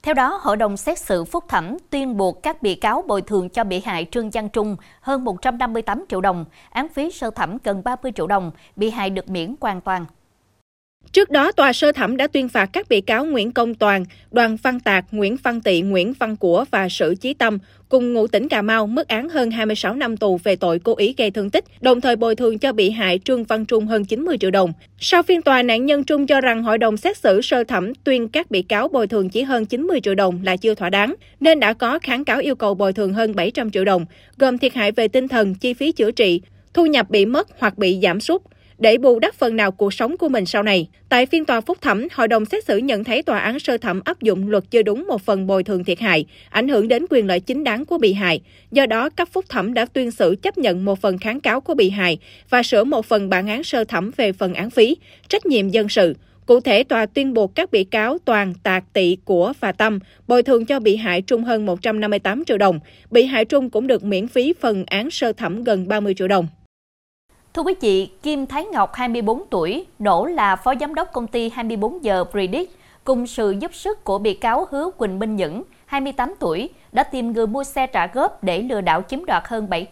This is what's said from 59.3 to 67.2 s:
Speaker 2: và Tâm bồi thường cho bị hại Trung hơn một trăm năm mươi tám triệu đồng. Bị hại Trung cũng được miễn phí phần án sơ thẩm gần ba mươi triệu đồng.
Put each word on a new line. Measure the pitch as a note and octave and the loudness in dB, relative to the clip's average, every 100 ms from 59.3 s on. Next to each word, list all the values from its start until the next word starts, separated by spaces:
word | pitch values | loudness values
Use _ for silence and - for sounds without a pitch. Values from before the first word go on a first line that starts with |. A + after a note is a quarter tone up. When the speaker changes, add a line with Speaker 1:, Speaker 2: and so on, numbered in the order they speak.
| F3+ F#3+ D4 | 2 2 0
Speaker 2:
và | G#3 | -6
Tâm | F#3 G#3+ G3+ - _ - | 0 0 0 -8 _ 2
bồi | B3 | 2
thường | B3 A#3+ A3+ | 6 2 2
cho | C#4 | 0
bị | G#3+ G#3+ | 2 2
hại | G#3+ F3 | 0 -2
Trung | F#3+ C4 | 0 -2
hơn | A#3 A3+ G#3 | 0 -2 0
một | F3 | -2
trăm | A#3 G#3+ | -2 -2
năm | G#3+ | -2
mươi | G#3 | -2
tám | G3 A3 | -2 -4
triệu | E4 G#3+ | -2 2
đồng. | G3+ E3 - - - | 2 2 -6 -20 2
Bị | A#3 | 4
hại | C4 C4 | 4 2
Trung | A3 C#4+ B3+ | 2 2 2
cũng | G#3+ C4 | -2 2
được | A#3+ | 0
miễn | G3+ F#3+ A#3 | 2 -2 0
phí | C4 C4+ F4 | 0 0 0
phần | B3 G3+ - | -2 -2 -2
án | G3 C4 | -4 -4
sơ | - A#3 | -2 -2
thẩm | G#3+ F#3 G#3 | -2 -6 -4
gần | B3 G3 F#3 | 0 0 0
ba | G#3+ | -2
mươi | G3+ F#3+ | 0 -2
triệu | F#3 | 2
đồng. | G3 E3+ _ _ _ _ _ _ _ | 0 0 _ _ _ _ _ _ _